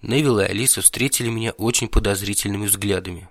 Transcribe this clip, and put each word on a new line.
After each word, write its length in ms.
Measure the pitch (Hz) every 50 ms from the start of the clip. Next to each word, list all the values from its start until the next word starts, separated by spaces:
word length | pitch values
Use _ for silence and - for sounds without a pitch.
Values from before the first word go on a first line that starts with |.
Невилл 380 | - - 113 139 156 139 123 104
и 60 | 98
Алиса 360 | 98 - 101 120 131 - -
встретили 460 | 95 - - - 117 143 - - 123 117
меня 240 | 113 113 113 113
очень 380 | - - 107 113 117 - - 110
подозрительными 800 | - 117 107 104 101 95 101 101 104 - - 101 101 101 104 101
взглядами. 600 | 98 101 101 104 98 92 92 92 90 85 90 90